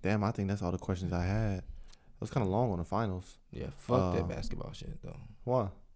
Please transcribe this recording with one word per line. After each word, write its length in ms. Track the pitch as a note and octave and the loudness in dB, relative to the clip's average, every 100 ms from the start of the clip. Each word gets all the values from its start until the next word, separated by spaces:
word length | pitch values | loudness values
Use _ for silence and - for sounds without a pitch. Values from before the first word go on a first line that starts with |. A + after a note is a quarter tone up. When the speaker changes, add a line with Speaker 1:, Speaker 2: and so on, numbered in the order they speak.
Speaker 1:
Damn, 220 | F#2 G#2 | 4 4
I 80 | G#2 | 4
think 160 | A2+ G2 | 2 0
that's 140 | G2+ | 2
all 100 | F2+ | 0
the 60 | F#2 | 0
questions 340 | - F2+ F#2+ | 0 -2 0
I 100 | F2+ | 2
had. 340 | F2+ G#2+ G#2+ F#2+ | 2 2 2 0
It 640 | - - - - - - | -4 -12 -12 -18 -20 -8
was 80 | - | -2
kinda 160 | C#3 G2+ | 0 2
long 240 | G2+ B2 | 4 2
on 80 | F2 | 0
the 60 | E2 | 0
finals. 520 | G2 A2+ F#2 - - - | 0 0 -2 -8 -18 -14
Speaker 2:
Yeah, 180 | - C3+ C#3+ | -8 -8 -6
fuck 380 | - A#2 F#2 | 2 4 6
that 100 | F2 | 2
Speaker 1:
Uh, 40 | F2 | 0
Speaker 2:
basketball 440 | E2+ - - - | -2 -2 -4 -6
shit, 280 | - - - | -8 -10 -8
though. 160 | - E2 - G#2+ | -10 -12 -14 -10
Speaker 1:
Why? 260 | - B2+ G2 - - | 0 2 2 -4 -20